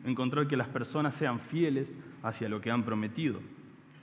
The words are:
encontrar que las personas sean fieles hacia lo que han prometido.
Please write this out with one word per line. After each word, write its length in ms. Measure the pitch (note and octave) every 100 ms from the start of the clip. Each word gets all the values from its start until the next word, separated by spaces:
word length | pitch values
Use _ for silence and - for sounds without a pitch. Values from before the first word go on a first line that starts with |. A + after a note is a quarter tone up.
| B2+
encontrar 420 | B2+ B2+ C#3 C#3+
que 80 | C3+
las 100 | A#2+
personas 480 | C3 A#2 D#3 D3+ C3+
sean 240 | C#3+ A#2
fieles 520 | - D#3 E3 C3+ C3+ - - -
hacia 280 | A2+ A2 A2
lo 120 | G#2+
que 80 | A2+
han 140 | A#2+
prometido. 560 | A2 G#2+ G#2+ A#2 C3+ G2 - - - - - -